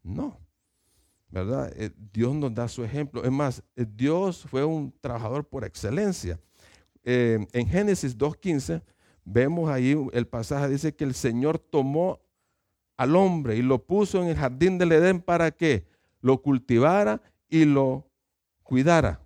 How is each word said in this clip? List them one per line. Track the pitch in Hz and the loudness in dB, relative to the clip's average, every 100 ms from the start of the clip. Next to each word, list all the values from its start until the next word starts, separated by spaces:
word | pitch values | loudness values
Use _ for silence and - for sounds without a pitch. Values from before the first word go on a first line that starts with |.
No, | - 113 277 - - _ _ _ _ _ _ _ _ | -10 -10 -10 -12 -20 _ _ _ _ _ _ _ _
¿verdad? | 92 95 135 131 - | -10 -6 -6 -8 -10
Eh, | 107 - 104 | -12 -12 -12
Dios | 110 117 | -4 -2
nos | 151 139 | -2 -4
da | 110 117 | -4 -8
su | - | -8
ejemplo. | 113 139 143 120 | -8 -6 -8 -4
Es | 127 | -4
más, | 135 143 123 _ | -2 -2 -4 _
eh, | - 113 | -10 -10
Dios | 104 139 165 190 170 151 | -2 -2 0 -2 -6 -8
fue | 131 | -4
un | 147 160 139 _ | -2 -4 -8 _
trabajador | 131 117 110 139 147 | -10 -8 -6 -6 -8
por | 139 | -10
excelencia. | 104 - 101 147 208 180 90 82 _ _ _ _ _ _ | -12 -8 -6 -2 -2 -4 -8 -10 _ _ _ _ _ _
Eh, | 120 123 120 113 101 | -2 2 2 0 -2
en | 123 117 | -4 0
Génesis | 180 208 185 139 113 | 0 0 0 -4 -2
dos | 143 151 | -4 -2
quince | 190 147 131 165 _ _ _ _ | -4 -4 -4 -8 _ _ _ _
vemos | - 110 135 170 156 | -2 2 2 0 -2
ahí | 135 127 151 131 | 0 2 0 0
el | 120 117 | -4 -4
pasaje, | 120 110 143 139 | -8 -6 -4 -2
dice | 139 156 | -2 -4
que | - | -4
el | 143 | -6
Señor | 123 127 117 143 160 | -2 -2 0 0 -2
tomó | _ 147 135 151 180 - _ _ _ _ _ _ _ - | _ 0 0 0 -2 -6 _ _ _ _ _ _ _ -4
al | 131 170 | 2 4
hombre | 196 170 131 110 | 4 2 -2 0
y | |
lo | 127 127 | 2 0
puso | - 196 208 190 | 0 0 2 0
en | 175 | 0
el | 151 | 0
jardín | 135 127 175 180 | -2 0 0 2
del | 180 | 4
Edén | 160 180 185 | 6 6 2
para | 175 175 165 | 0 0 0
que | - 165 110 - _ _ _ | 0 0 0 -2 _ _ _
lo | 123 131 | 2 2
cultivara | 143 131 - 117 143 196 208 214 _ _ _ | 2 0 2 4 6 4 0 -2 _ _ _
y | 160 | 4
lo | 151 139 135 135 - _ _ _ _ _ | 4 4 2 -2 -10 _ _ _ _ _
cuidara. | - 123 143 165 120 80 | -2 0 4 4 2 -2